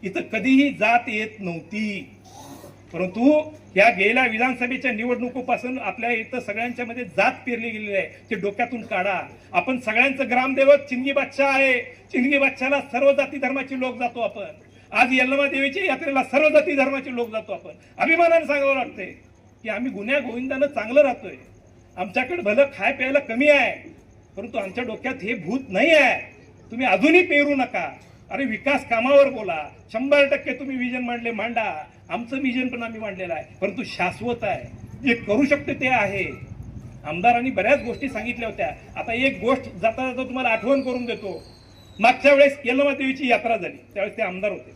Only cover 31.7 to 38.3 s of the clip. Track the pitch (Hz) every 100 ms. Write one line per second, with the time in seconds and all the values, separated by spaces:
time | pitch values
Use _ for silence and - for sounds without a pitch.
31.7 | 156 147 - - 233 240 269 269 247 254
32.7 | 247 233 220 220 185 180 160 - - 165
33.7 | 208 - - 175 - 233 240 214 160 -
34.7 | - - - 269 233 214 208 285 285 -
35.7 | - 254 254 202 196 165 127 - - -
36.7 | - - - 147 165 208 240 254 196 202
37.7 | 285 226 - 277 214 226